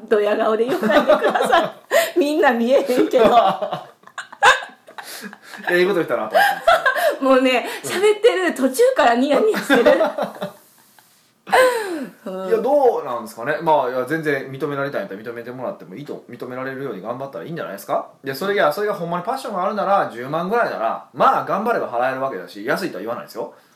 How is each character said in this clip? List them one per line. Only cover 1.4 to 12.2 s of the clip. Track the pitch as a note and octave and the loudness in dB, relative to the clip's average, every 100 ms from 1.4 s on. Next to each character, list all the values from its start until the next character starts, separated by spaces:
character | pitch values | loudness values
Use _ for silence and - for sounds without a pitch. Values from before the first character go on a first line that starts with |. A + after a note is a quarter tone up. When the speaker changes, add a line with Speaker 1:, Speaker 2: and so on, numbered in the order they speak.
| B3+ | 2
Speaker 1:
さ | E4 G#3 - _ D5+ D#5+ F4 | 2 0 -6 _ 0 2 0
い。 | |
<laughs> | |
み | D4 D#4 | 2 2
ん | |
な | C#4+ | 2
見 | A#3 A#3 | 2 2
え | C#4 | 2
へ | C4+ B3 | 2 0
ん | - | 2
け | B3+ | 4
ど。 | A3 | 6
Speaker 2:
<laughs> | A#3+ F#3+ - G3+ F3 - _ - - - - A4+ C5+ - - - - - - G#3 - - - F#3+ | 6 4 0 -4 -8 -12 _ -18 -16 -16 2 4 4 -2 -18 -20 -18 -16 -14 -16 -18 -18 -12 0
い | |
や、 | F3 | 2
い | |
い | F3+ | 2
こ | |
と | F3 | 2
言 | |
っ | D3+ | 0
た | A#2 | -2
な | A2 | 2
と | |
思 | F5+ | 4
っ | G5+ | 4
た | G5 | 2
ん | |
で | E5 E5 C5+ C5+ E5 | 2 2 2 0 0
す | - | 0
け | |
ど。 | C4+ | 4
Speaker 1:
も | B3+ | 4
う | |
ね、 | C4 A#3+ G4+ - | 4 0 -2 -8
Speaker 2:
う | - | -6
ん。 | |
Speaker 1:
喋 | F4 G#4+ G#4 | 2 2 4
っ | |
て | G#4 | 4
る | F4+ E4+ | 4 0
途 | - C4 | 0 0
中 | C4+ B4 B4+ | 4 4 4
か | B3+ | 4
ら | |
ニ | A#3+ C#4+ | 4 2
ヤ | C4+ | 2
ニ | A4 | 2
ヤ | G#3 | 0
し | - | 2
て | A#3+ | 4
る。 | |
Speaker 2:
<laughs> | C#4 E4 D#4 - - - - - _ _ _ _ _ _ _ _ - B4+ B4+ A#4 G4 D#4+ G3+ - | 6 4 2 -2 -6 -6 -12 -12 _ _ _ _ _ _ _ _ 0 4 4 2 -4 -8 -10 -12